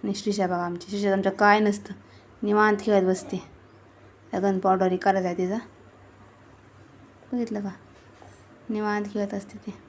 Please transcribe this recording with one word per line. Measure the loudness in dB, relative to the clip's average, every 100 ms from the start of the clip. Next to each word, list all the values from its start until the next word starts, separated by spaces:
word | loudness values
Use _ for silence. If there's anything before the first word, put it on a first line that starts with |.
आणि | -6
श्रीषा | -4 -4 -2 0
बघा | -2
आमची, | -4 -8 -8
श्रीषा | -2 0
आमच्या | 2 0
काय | 4 6 6
नसतं, | 4 0 -8 -18 -18 -20 -20 -8
निवांत | 0 4 4 2
खेळत | 4 4 4
बसते. | 0 -4 -10 -10 -20 -20 -20 -20 -20 -20 -20 -8
त्या | -2
गन | 0 2
पावडर | 2 2 2
हे | 2
करायचा | 0 0 -2
आहे | -2
तिचा, | -2 -4 -8 -20 -20 -20 -20 -20 -20 -20 -20 -20 -20 -20 -20 -20 -20 -20 -8
बघितलं | -6 -4 -4
का, | -6 -10 -20 -20 -20 -20 -20 -20 -20 -20 -8
निवांत | -4 -2 -2
खेळत | -4 -4 -4
असते | -6 -10 -16
ती. | -16 -16